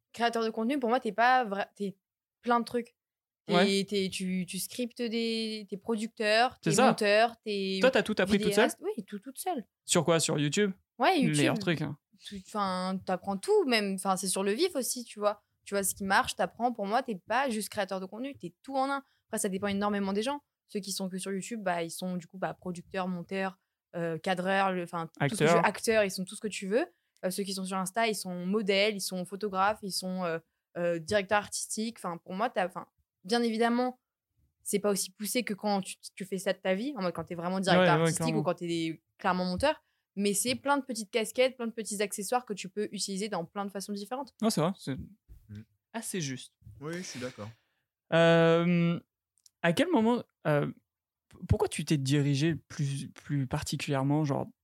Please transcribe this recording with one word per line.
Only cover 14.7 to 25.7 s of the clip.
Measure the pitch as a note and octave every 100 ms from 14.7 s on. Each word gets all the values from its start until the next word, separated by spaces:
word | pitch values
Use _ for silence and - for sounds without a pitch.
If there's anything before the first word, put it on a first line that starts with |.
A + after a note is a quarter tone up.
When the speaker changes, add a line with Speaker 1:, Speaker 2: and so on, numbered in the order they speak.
| D4
Speaker 1:
aussi, | A#3 B3+
tu | A#3 G#3
vois. | G#3 G#3+ _ _ -
Tu |
vois | G3+
ce | G2 -
qui |
marche, | G3 G#3 B3+ -
t'apprends. | F3+ - B3
Pour | A3+ G3
moi, | A#3
t'es | C4+ G3
pas | - A3+ C#4
juste | A3 F#3+
créateur | G#3+ F#3+ F#3+
de | F#3
contenu, | G#3+ C4+ C4+
t'es | F3 -
tout | - C4+
en | C4+
un. | C#4 - _ _
Après, | A3
ça | G#3
dépend | F#3+ G3+
énormément | G3 G#3 G3+ G3
des | G3+
gens. | A#3 C#4+ - _ _
Ceux | G#3+
qui | G3
sont | F#3+ F#3+
que | F#3
sur | F#3+
YouTube, | G3 F#3 A#3
bah, | F#3+ E3+
ils | E3+
sont | - F#3 F3+
du | E3
coup, | F#3
bah, | E3+
producteurs, | D#3+ F#3 F3 - G3 F#3
monteurs, | F3+ E3+ F#3+ F#3+ F#3 _ _ _ F3
euh, | E3 D#3+
cadreurs, | F#3+ F3+ F#3 F#3+ G3
le, | F3+
enfin, | F3 E3+ E3
tout | -
ce | C#3+
que | G#3+
tu |
veux, | D#3
Speaker 2:
Acteurs. | E3+
Speaker 1:
acteurs, | G#3